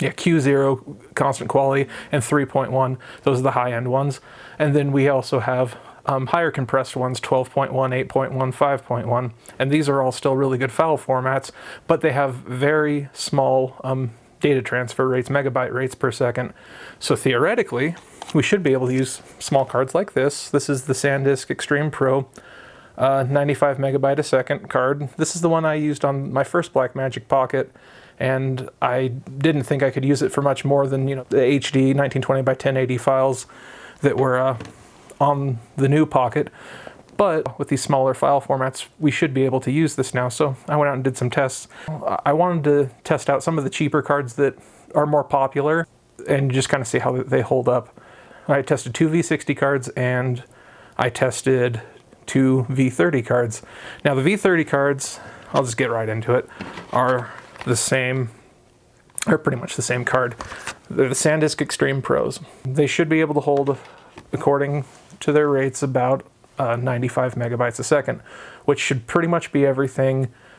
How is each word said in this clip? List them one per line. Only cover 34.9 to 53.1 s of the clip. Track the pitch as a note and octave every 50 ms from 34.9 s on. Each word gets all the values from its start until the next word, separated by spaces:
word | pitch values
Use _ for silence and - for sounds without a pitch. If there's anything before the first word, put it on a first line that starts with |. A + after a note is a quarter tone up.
| - - - - - -
on | C#3 C#3+ C#3+ C#3 C#3 C#3 B2 A2+ - - -
the | - C#3 C3
new | C#3+ D#3 D#3
Pocket. | D3+ - C3+ B2 A#2+ - D3+ - - - - - - - - - - - - - - -
But | - G#3 F#3 D#3+ D#3 - B2+ - -
with | C#3+
these | - D3 C3
smaller | - - D3 C3+ C3 C3+ B2+
file | - C#3+ C#3 C#3+ C#3
formats, | - - C3+ C3 C3 C3 - - - - _ -
we | D#3 D3
should | - - E3+ D3 C3
be | C3 C3+
able | C3 B2+ C3
to | - B2+
use | C3+ D#3 D#3+ C#3+ -
this | - C3 - -
now. | B2+ B2 B2
So | - - D3+ C#3+ C3 - - -
I | D3
went | D3+ D3 C#3+
out | C3+
and | C3
did | C3 C3+ B2
some | - C3 B2
tests. | - - C#3 C3 - - - - - - - D#3+ D#3 - - - G2 - -
I | C#3+
wanted | D3 D#3+ F3 F3+ F3 E3
to | C#3+ D3 D3 C#3+ C#3 B2 - -
test | - - D#3+ C3 - -
out | C#3 C3
some | - E3 E3 D#3
of | C3+
the | B2+
cheaper | - - D#3 C#3 - D3+
cards | C#3 - C#3+ C#3+ C3+ A#2+ -
that | - C#3+ C3+ - - - - - - - - -
are | D3+ D3
more | D3 D3+ D3 C3+
popular | - - C#3 C3+ C3+ - C#3+ C#3 D3+ D#3+ E3 E3 - _ _ _ _ _ - - -
and | D3 C3+ C#3 C3+
just | B2 C3+ C3 -
kinda | - C#3 A#2+
see | - - -
how | - C3 B2+ B2+
they | - C3+ C3+ C3
hold | A#2 - C3+ C3 B2 C3
up. | B2 B2 - - _ - - - - - - - - - -
I | - C#3+ C#3+
tested | C3 - D3 B2+ - C3 A2+
two | - E3 D#3
V | D#3+ E3+
sixty | E3 - E3 - - - C#3
cards | - C#3+ C#3 C#3+ C3+ A#2+ - -
and | - B2+ B2 B2+ B2+ B2+ B2+ B2 B2 - - - - - - - - - - -
I | - - B2
tested | - - C3+ B2+ - - - C3 C3 B2+ B2 B2 A#2+ A2+ - - - - - _ - _ -
two | - - C3 C3+ C3 C3 C3 A#2+ -
V | C3 C3 C3 B2+
thirty | A#2 - E3+ F3